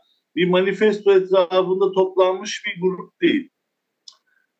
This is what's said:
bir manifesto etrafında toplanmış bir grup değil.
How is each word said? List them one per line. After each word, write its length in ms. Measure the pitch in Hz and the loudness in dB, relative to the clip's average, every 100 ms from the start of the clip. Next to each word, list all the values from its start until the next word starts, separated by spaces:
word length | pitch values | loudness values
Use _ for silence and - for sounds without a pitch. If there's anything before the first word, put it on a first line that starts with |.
| _ _ _ - | _ _ _ -4
bir 120 | 175 | 0
manifesto 640 | 180 190 190 214 202 196 | 2 0 0 0 2 2
etrafında 800 | 196 185 190 175 185 180 190 196 | 2 4 0 2 0 0 0 0
toplanmış 720 | 190 185 180 185 190 214 - 214 | 0 -2 2 0 0 -8 -10 -10
bir 140 | 190 | -6
grup 400 | 185 180 - _ | -6 -6 -12 _
değil. 260 | 170 104 82 _ _ _ _ _ - _ _ _ _ | 0 0 -6 _ _ _ _ _ -20 _ _ _ _